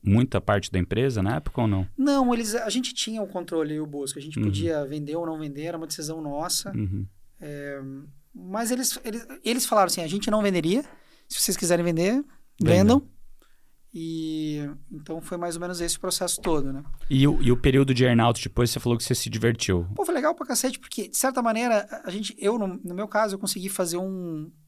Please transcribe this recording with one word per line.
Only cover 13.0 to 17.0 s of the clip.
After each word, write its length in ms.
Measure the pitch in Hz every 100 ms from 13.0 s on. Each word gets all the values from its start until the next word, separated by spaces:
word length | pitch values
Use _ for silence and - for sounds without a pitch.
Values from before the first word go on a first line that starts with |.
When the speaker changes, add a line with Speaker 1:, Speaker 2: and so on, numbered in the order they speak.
| - - - - _ - _ _ - -
Speaker 2:
E 720 | 165 165 160 156 151 147 147 143 -
então 300 | 156 151 165
foi 160 | - 175
mais 160 | 175
ou 80 | 170
menos 180 | 175 175
esse 180 | 170 -
o 20 |
processo 420 | 185 175 180 -
todo, 320 | 185 156 135
né? 80 | 135 143 -